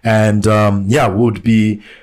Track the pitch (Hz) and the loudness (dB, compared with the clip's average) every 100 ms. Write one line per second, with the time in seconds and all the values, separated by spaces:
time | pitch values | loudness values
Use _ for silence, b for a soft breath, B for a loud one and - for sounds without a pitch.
0 | 113 110 107 104 104 107 104 101 98 131 | -2 0 2 0 0 2 0 0 -2 0
1 | 123 98 120 104 113 113 107 104 B B | 0 0 -2 -2 0 0 0 -4 B B